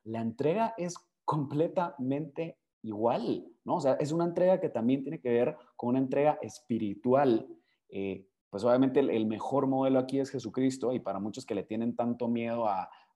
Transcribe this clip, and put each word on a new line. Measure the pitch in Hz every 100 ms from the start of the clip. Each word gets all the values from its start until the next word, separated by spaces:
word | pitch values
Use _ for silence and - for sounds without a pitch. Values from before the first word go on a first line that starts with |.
la | 110 113
entrega | 113 - 143 196 226 -
es | 175 165 _ _
completamente | - 151 131 143 175 185 175 - 127 143 165 - 165 - _ _
igual, | 110 104 117 160 220 90 - _
¿no? | - 165
O |
sea, | 139
es | 135 143
una | 165
entrega | 170 170 180 180
que | 156
también | 117 113 135
tiene | - 160
que | 123
ver | 120 139 - - -
con | 120
una | 131
entrega | 131 139 147 147
espiritual. | 110 - - 113 104 98 123 131 139 113 - - _ _ _
Eh, | 98 98 92 - _ _
pues | 98
obviamente | 117 123 135 147
el, | 135
el | 110 110
mejor | 107 - 135 135
modelo | 135 135 131
aquí | 131 139
es | 135
Jesucristo | 135 110 131 131 131 113
y | 127
para | 98 95
muchos | 104 127 -
que |
le | 104
tienen | - 110 117
tanto | 117 120 120 117
miedo | 120 117 117 110
a, | 95 90 - _